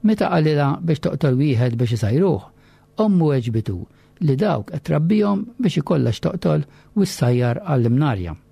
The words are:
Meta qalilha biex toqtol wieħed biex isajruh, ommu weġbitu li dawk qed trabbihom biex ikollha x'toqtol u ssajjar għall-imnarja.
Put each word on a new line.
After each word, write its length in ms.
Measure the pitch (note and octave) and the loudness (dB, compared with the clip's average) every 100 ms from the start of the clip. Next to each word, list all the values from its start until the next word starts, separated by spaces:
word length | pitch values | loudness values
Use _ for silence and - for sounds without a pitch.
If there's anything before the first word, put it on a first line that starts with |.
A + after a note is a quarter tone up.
Meta 280 | G#3+ G#3+ F#3+ | 2 2 2
qalilha 380 | F3+ D#3 D3 C#3+ C#3+ | 2 2 2 0 -2
biex 240 | E3+ D3+ | -2 -2
toqtol 320 | - D#3 D3 B2+ | -2 -2 0 2
wieħed 400 | D3 A#2 B2 A#2 | 2 2 0 0
biex 220 | B2 A2+ | -2 0
isajruh, 460 | G#2 B2+ F#3+ G#2 - _ _ _ _ - | 0 2 2 0 -6 _ _ _ _ -2
ommu 320 | A3 F#3 D#3 | 2 2 2
weġbitu 460 | C#3 A#2 A2+ A2 F#2 - _ _ _ | 0 0 -4 -4 -8 -10 _ _ _
li 160 | D3+ C3 | 0 0
dawk 340 | G#3 D3+ - | 0 -2 -4
qed 140 | C3+ | -10
trabbihom 600 | D#3 D3+ E3 G#3+ G#3 G3 G#3+ - | -4 -2 2 2 2 -2 -4 -2
biex 220 | A#3 E3 | -2 -2
ikollha 320 | - D#3 A#2+ | -2 0 0
x'toqtol 520 | A2 E3+ F#3 - D#3 C#3+ - - - | 0 -4 -2 0 0 -2 -12 -8 -2
u 80 | |
ssajjar 560 | F#3 - B2 B2 B2 A#2+ | -2 0 0 2 0 -2
għall-imnarja. 720 | G3 C#3 A#2 B2 D3+ G#2 F2 D#2+ _ | -2 0 2 2 0 -2 -6 -10 _